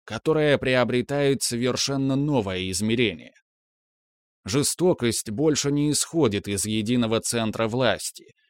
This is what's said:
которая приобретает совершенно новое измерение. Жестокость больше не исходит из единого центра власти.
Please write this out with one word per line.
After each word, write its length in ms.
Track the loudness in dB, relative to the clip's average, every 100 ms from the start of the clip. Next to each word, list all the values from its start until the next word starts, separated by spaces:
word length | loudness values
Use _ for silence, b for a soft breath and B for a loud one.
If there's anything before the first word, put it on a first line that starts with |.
которая 540 | -10 -4 0 2 4 2
приобретает 840 | 2 2 2 0 0 0 2 0
совершенно 760 | -2 -2 -2 -2 -2 -2 0 0
новое 520 | 0 0 0 -4 -4
измерение. 640 | -2 0 2 0 -2 -12 _ _ _ _ _ _ _ _ _ _ _
Жестокость 840 | -4 0 0 2 2 2 0 -2 -4
больше 420 | -2 0 2 0
не 200 | 0 2
исходит 580 | 0 0 2 2 2 -2
из 160 | -4 -2
единого 560 | -2 0 0 2 0
центра 460 | -2 -2 -2 -2 -2
власти. 640 | 0 0 0 -4 -12 -20 _ _